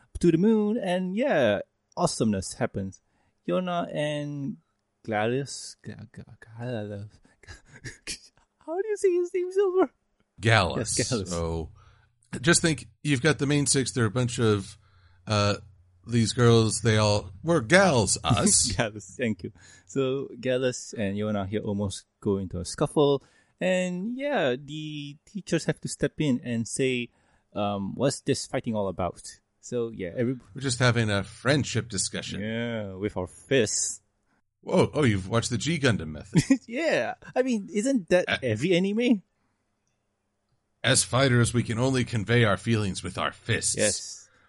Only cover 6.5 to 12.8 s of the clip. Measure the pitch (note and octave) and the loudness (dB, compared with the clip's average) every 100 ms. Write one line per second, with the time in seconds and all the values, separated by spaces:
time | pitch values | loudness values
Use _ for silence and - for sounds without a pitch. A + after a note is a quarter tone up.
6.5 | A2 A#2+ A#2 G#2 G2+ G#2+ _ _ _ - | -12 -8 -6 -6 -10 -12 _ _ _ -20
7.5 | - _ - - - - - - _ _ | -20 _ -18 -16 -14 -12 -12 -14 _ _
8.5 | _ - F4 G#4+ G4+ G4 F4 F4 F#4+ F4+ | _ -8 -6 -4 0 2 2 0 -4 -2
9.5 | F#4+ G4+ F4+ D#4 _ _ _ _ - A2 | 0 2 2 0 _ _ _ _ -2 4
10.5 | A2 F2 B1+ - - - A#2+ F2+ E2+ E2 | 4 4 -2 -4 -2 -2 -2 -4 -4 -2
11.5 | E2 D#2+ - _ _ _ _ - - C3+ | -4 -6 -14 _ _ _ _ -16 -4 2
12.5 | E3+ E3+ D3+ | 2 2 -2